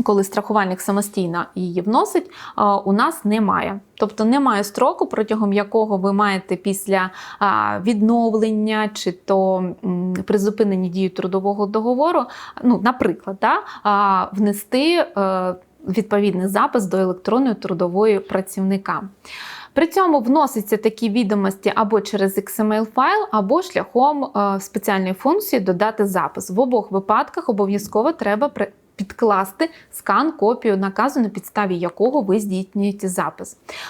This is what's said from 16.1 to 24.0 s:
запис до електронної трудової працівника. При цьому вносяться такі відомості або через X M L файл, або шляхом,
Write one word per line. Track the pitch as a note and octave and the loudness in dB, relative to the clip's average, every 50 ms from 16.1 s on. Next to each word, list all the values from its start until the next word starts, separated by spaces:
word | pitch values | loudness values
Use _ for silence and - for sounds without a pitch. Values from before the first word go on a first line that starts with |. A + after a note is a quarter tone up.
| G#3 G3+ G3+ G3+ F3+ F3+ F#3 | 2 2 2 2 2 0 -2
запис | F#3+ F#3+ G#3 B3+ - - A#3+ G3 | 0 2 2 0 2 2 0 0
до | F3 F#3+ | 0 0
електронної | F#3+ F#3+ F#3 F3+ F3+ - G3 G#3+ B3+ C4+ B3+ G#3 | 0 0 0 -2 -4 -2 0 2 2 2 0 0
трудової | - - F#3 F#3 E3 F3+ F3 F3 G3 G#3+ A3 G3+ G3 | -2 -4 -4 -2 -2 -2 0 2 2 4 4 2 2
працівника. | - - - F#3+ F#3+ - - G3 F#3+ F#3+ G3 G3 G3 - E3+ D3+ G3 G3 - _ _ - - - - - - - - - | 0 -2 -4 -4 -4 -4 -4 -2 0 0 0 -2 -2 -4 -6 -6 -6 -10 -16 _ _ -20 -18 -16 -16 -16 -16 -18 -12 -2
При | - C#4 E4 | 0 2 2
цьому | E4 - G4 F#4 F4 D4+ C#4 | 2 2 2 4 4 4 2
вносяться | G#3+ A#3+ C#4 D#4+ D4 C4 - A3 G#3 - A3 | 4 4 4 4 4 2 0 -4 -2 -2 -2
такі | G#3 - A3 A3 - A3+ A3 | 0 0 0 0 0 -2 0
відомості | G3+ B3 A#3 F#3+ G#3+ G3+ G3 F#3+ F#3+ - - G#3 - | 0 0 2 2 2 2 0 0 -2 0 -2 -2 0
або | - A3 G3+ A3 G#3 | 2 0 2 2 0
через | G3 - - G3 G3 G3 G3 G3+ | 0 0 -2 0 0 0 0 -2
X | G3 - - - | -6 -6 -4 -2
M | G#3+ G#3+ G#3+ G#3+ | 0 0 0 0
L | A3+ | -2
файл, | A3 - B3+ C4 D#4+ G4+ G#4+ G4+ - | -2 0 0 0 2 2 0 -2 0
або | - G#3+ F#3+ G3 C4+ F4 | -2 0 0 2 2 0
шляхом, | F#4 - - F#3 F3+ - - A#3+ | 0 -2 -6 -6 -6 -2 0 2